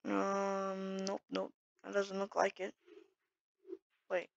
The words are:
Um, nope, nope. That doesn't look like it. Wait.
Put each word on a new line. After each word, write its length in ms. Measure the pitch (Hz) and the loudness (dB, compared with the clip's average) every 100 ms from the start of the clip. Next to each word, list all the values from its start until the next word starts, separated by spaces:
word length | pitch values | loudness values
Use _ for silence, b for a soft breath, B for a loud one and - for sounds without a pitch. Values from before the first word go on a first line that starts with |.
| 202 | 2
Um, 920 | 196 196 196 196 196 196 190 190 190 190 | 2 4 2 2 0 -2 -2 -4 -2 -2
nope, 160 | 196 _ | -2 _
nope. 240 | 190 - _ _ _ | -4 -4 _ _ _
That 100 | 185 | -2
doesn't 240 | 202 190 190 | 0 0 -2
look 180 | 196 - | 0 2
like 240 | 196 - | 2 2
it. 140 | 196 _ - - - _ _ _ _ _ - - _ _ _ | -8 _ -20 -20 -20 _ _ _ _ _ -14 -14 _ _ _
Wait. 200 | 185 - | -2 -2